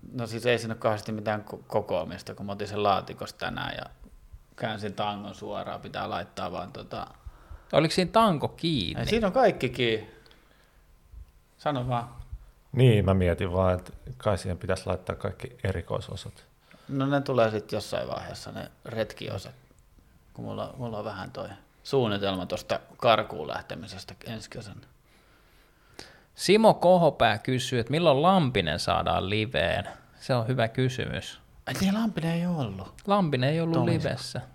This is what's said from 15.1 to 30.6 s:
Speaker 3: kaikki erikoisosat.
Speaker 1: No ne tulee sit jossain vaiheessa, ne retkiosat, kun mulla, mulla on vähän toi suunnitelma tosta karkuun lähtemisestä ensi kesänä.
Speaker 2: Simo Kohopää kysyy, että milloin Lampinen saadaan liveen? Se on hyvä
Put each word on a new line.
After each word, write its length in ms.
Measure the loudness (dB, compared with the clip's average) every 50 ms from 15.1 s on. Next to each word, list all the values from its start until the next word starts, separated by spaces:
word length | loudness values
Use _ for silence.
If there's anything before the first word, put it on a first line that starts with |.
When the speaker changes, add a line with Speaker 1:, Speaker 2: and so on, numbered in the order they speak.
| -8
Speaker 3:
kaikki 400 | -6 -4 -8 -8 -8 -14 -14 -14 -6 -4
erikoisosat. 840 | -2 -2 -2 -4 -4 -6 -6 -6 -8 -12 -12 -12 -14 -16 -18 -20 _ _ _ _ _ -20 -20 -12
Speaker 1:
No 180 | -8 -4 -2 0
ne 160 | 0 0 0
tulee 300 | 0 0 2 4 4 4
sit 200 | 2 -2 -4 -4
jossain 360 | -6 -6 -4 -4 -6 -4 -4
vaiheessa, 440 | -4 -6 -8 -8 -10 -12 -12 -12 -12
ne 200 | -12 -12 -12 -12 -16 _ _
retkiosat, 680 | -10 -4 -4 -4 -4 -6 -12 -10 -8 -8 -8 -10 -12 -18 -20 _ _ _ _ _ _ _ -20 _ _ _ _ _ _ _
kun 120 | -12 -10
mulla, 280 | -10 -8 -8 -8 -8 -8
mulla 200 | -10 -10 -8 -8
on 80 | -8 -8
vähän 260 | -8 -8 -8 -10 -10
toi 180 | -10 -12 -12 -12 -12 -18 -20 _ _ _ _
suunnitelma 640 | 0 2 2 2 2 0 0 0 -2 -2 -2 -4
tosta 340 | -6 -6 -8 -4 -4 -4 -4 -4 -12 -14
karkuun 500 | _ 4 4 6 6 4 -2 -8 -8 -8
lähtemisestä 680 | -6 -8 -8 -8 -10 -12 -12 -12 -14 -14 -16 -16 -16 -18 _ -14
ensi 220 | -12 -12 -12 -12 -14
kesänä. 320 | -14 -14 -14 -14 -16 -18 -20 _ _ _ _ _ _ _ _ _ _ _ _ _ _ _ _ _ _ _ _ _ -20 -20 -20 -20 -20 -20 _ _ _
Speaker 2:
Simo 380 | -6 4 4 6 8 8 8 6
Kohopää 640 | 8 6 6 8 8 8 4 6 6 4 4 4
kysyy, 420 | 2 0 0 0 0 0 0 -2 -2
että 120 | 0 0
milloin 300 | 0 4 4 4 4 6
Lampinen 580 | 6 6 6 6 4 4 2 2 2 2 -2 -2
saadaan 500 | 0 0 0 0 2 2 0 0 0 0
liveen? 580 | 0 0 -2 0 0 0 2 2 0 -2 -4 -6 -12 -16 -20 _ _ -18
Se 160 | -4 -2 -2
on 120 | 0 0
hyvä 200 | 0 0 0